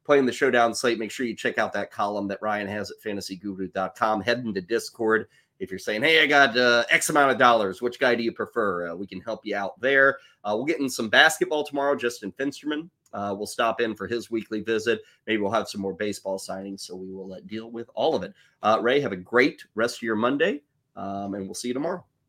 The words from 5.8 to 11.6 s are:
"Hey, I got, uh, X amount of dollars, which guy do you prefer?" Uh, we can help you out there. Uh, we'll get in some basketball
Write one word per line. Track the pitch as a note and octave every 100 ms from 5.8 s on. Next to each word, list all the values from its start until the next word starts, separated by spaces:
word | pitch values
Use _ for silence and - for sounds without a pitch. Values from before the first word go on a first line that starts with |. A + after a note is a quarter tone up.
| - G#2+
"Hey, | D3 D#3+
I | D3+
got, | C#3+ C3+ A#2
uh, | B2 A#2+ A2+
X | E3 -
amount | D3+ C#3
of | A#2+
dollars, | B2 A#2 G2 F#2
which | A#2+ -
guy | B2+
do | A#2
you | A2+
prefer?" | - G#2+ A#2+ G#2 F2 E2+
Uh, |
we | F2 G2+
can | F#2
help | G2+ G#2+
you | G#2+ G2+
out | G2 -
there. | B2+ C#3 C3+ C3+ _ _
Uh, | G#2 G#2+
we'll |
get | C#3 D#3
in | C3+
some | - A2+
basketball | A#2+ D#3 - - D3+